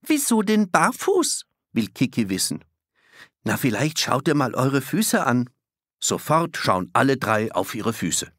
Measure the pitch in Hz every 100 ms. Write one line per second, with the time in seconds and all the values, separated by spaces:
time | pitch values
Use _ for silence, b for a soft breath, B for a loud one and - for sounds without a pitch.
0 | - 302 - 226 202 214 208 165 170 254
1 | - 381 320 - - _ _ - 110 -
2 | 131 - 104 92 - - - _ _ b
3 | b b b _ - 104 135 107 151 -
4 | - 120 151 147 131 - 131 139 135 170
5 | 214 226 160 123 123 _ _ _ _ _
6 | - 90 - 151 170 - - 95 90 -
7 | 135 131 - 107 110 - 95 110 101 113
8 | 85 - -